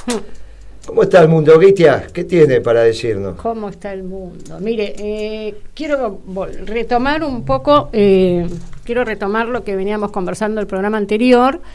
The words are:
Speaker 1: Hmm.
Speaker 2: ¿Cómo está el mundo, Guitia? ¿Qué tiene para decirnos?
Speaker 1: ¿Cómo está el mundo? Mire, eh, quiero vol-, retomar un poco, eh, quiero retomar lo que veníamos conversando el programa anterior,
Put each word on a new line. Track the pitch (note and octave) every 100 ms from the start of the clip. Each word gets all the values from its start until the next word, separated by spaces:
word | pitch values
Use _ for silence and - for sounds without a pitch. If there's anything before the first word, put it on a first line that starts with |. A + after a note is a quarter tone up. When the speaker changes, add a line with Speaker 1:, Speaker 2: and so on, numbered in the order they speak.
| -
Speaker 1:
Hmm. | A#3 - - - - - - -
Speaker 2:
¿Cómo | -
está | - F3+
el | D#3+
mundo, | E3 D3+ D#3+
Guitia? | G3 G3 D#3+ A#2+ -
¿Qué | -
tiene | F3 F3 D3+ B2
para | A2+ A#2
decirnos? | A2+ A2 A#2+ G2+ G2 F2+
Speaker 1:
¿Cómo | A3+ A3+ G#3+
está | - G3+
el | G3
mundo? | F#3 F#3+ F3+ E3+ - D#3+
Mire, | G3+ A#3 G3+ -
eh, | G#3 G#3+ G#3+ G#3+ G#3+ G#3 - -
quiero | D4+ C#4+ A#3+ F#3+ -
vol-, | F#3 F#3+ - F#3+
retomar | A3 A3+ B3 C4 D4+
un | D#4 B3 -
poco, | C4+ C4+ D4 -
eh, | A3 G3+ F#3+ F#3 F3 F3 E3+ - -
quiero | - A#3+ A#3
retomar | G#3 G#3+ A3 A#3
lo | B3
que | G3 G3
veníamos | F#3+ G#3+ G3+
conversando | G#3 F3+ F3+ G#3+ G#3+
el | G3+
programa | F#3+ G#3 A3
anterior, | G3+ G#3 B3+ B3 B3+ E4 -